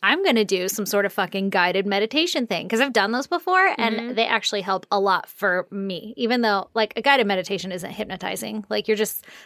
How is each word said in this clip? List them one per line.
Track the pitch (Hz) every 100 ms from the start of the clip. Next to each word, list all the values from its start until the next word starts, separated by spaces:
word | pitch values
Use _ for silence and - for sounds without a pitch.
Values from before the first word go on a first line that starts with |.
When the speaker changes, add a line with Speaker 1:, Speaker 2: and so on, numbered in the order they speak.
Speaker 1:
"I'm | 196 320
gonna | 392 233 208
do | 185 185
some | - 190
sort | 202 202
of |
fucking | - 180 196 196
guided | 190 180 185 202
meditation | 196 220 302 349 339 233
thing," | 175 185
'cause | 220
I've | 277
done | 220 202
those | 240 277
before, | 349 370 370 381 -
and | 226 220
Speaker 2:
Mm-hmm. | 233 226
Speaker 1:
they | 233
actually | 214 - 208
help | 190 190 -
a | 208
lot | 196 180 -
for | - 202 180 -
me, | 196 196 175 214 269
even | 233 247
though, | 226 196 -
like, | 226 214 -
a |
guided | 277 277 202
meditation | 190 180 196 185
isn't | 180 180
hypnotizing. | - 220 185 185 190 220 214 196
Like, | 214 -
you're | 214
just | 214 - - -